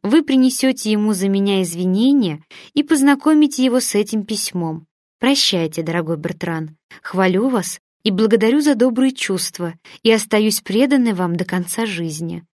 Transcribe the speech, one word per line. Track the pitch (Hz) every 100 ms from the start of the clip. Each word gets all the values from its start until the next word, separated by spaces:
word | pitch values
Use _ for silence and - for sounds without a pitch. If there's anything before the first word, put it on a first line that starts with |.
Вы | 226 294
принесете | 311 269 254 - 262 262 214
ему | 214 214
за | 196 196
меня | 196 196 190
извинения | 175 165 180 185 254 285 196 151 _ - -
и | -
познакомите | 294 302 277 277 302 311 302 285
его | 262 247
с | 254 202
этим | 208 220
письмом. | 202 214 - 180 165 160 156 _ _ _
Прощайте, | 247 277 - 185 160 160
дорогой | 160 170 160 160
Бертран. | 160 160 - 165 156 - _ -
Хвалю | - 185 185 185 254
вас | 247 175 - _ _
и | 220
благодарю | 190 220 220 220 285
за | 294 247
добрые | 254 233 262
чувства | 262 - 185 - - 170 170 - -
и | 226
остаюсь | 226 220 214 214 208
преданной | - 202 262 277 233
вам | 185 180 170
до | 180
конца | 180 175 - 226
жизни. | 175 165 151 165 170 170